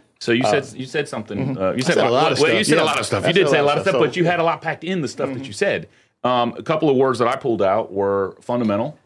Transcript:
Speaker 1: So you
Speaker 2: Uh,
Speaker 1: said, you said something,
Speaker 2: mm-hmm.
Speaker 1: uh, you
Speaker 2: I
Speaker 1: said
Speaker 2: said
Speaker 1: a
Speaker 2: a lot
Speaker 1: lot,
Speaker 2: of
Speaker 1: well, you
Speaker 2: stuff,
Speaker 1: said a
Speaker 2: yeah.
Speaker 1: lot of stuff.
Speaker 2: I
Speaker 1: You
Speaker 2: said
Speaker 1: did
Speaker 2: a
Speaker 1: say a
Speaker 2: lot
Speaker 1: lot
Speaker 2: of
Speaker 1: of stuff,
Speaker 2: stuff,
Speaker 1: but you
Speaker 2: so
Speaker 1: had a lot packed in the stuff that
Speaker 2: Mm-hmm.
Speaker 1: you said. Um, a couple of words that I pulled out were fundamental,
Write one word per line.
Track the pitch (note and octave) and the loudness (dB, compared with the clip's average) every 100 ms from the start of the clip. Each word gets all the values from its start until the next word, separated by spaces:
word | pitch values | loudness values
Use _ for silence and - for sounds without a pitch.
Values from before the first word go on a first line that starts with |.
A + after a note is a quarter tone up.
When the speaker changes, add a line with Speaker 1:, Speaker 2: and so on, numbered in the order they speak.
| _ _ | _ _
Speaker 1:
So | - | -2
you | A#2+ | 0
Speaker 2:
Uh, | A#2 C#3 | 2 0
Speaker 1:
said, | C3 - | -2 -10
you | C3 | -8
said | D3+ C#3+ | -6 -6
something, | B2 - B2+ | -8 -6 -6
Speaker 2:
mm-hmm. | C3+ C3 | -4 -2
Speaker 1:
uh, | F#2+ | -2
you | B2 | 0
Speaker 2:
I | |
Speaker 1:
said | C#3+ | 0
Speaker 2:
said | E3 | 2
Speaker 1:
a | A#2+ | 2
Speaker 2:
a | |
lot | B2 | 4
Speaker 1:
lot, | D#3 | 2
Speaker 2:
of | B2+ | 2
Speaker 1:
well, | D#3 G#3 | 2 2
you | |
Speaker 2:
stuff, | G3+ | 2
Speaker 1:
said | |
a | D#3 | 2
Speaker 2:
yeah. | D#3 | 2
Speaker 1:
lot | C#3 | 0
of | G#2+ | -2
stuff. | A2 | -2
Speaker 2:
I | F3+ | 2
Speaker 1:
You | |
Speaker 2:
said | F3+ | 2
Speaker 1:
did | D#3 | 4
Speaker 2:
a | |
Speaker 1:
say | D3 | 4
a | |
Speaker 2:
lot | C#3+ | 2
Speaker 1:
lot | |
Speaker 2:
of | D3 | 2
Speaker 1:
of | |
stuff, | F#3+ | 0
Speaker 2:
stuff, | C3 - | 2 2
Speaker 1:
but | F3+ | 2
you | |
Speaker 2:
so | E3+ | 0
Speaker 1:
had | E3+ | 0
a | |
lot | E3 D#3 | 0 -2
packed | E3 C#3+ | -6 -6
in | E3 F#3+ | -6 -4
the | B2+ | -4
stuff | - C3+ | -4 -6
that | B2+ | -6
Speaker 2:
Mm-hmm. | |
Speaker 1:
you | G2+ | -10
said. | G#2 G3+ G2 - _ _ _ | -4 -2 -2 -6 _ _ _
Um, | B2 B2 A#2+ - | -2 0 -2 -4
a | |
couple | A2 D#3 D#3 | -4 0 2
of | B2+ | 4
words | C3 A#2+ | 2 2
that | A#2+ | 0
I | C3 | 0
pulled | C3 G#2+ | -2 0
out | F#2+ G#2 - | 2 0 -2
were | G2 G2 G2 F#2 - | -2 0 0 -2 -6
fundamental, | - B2 A2 G2+ C3+ - | -4 -2 0 -2 -4 -10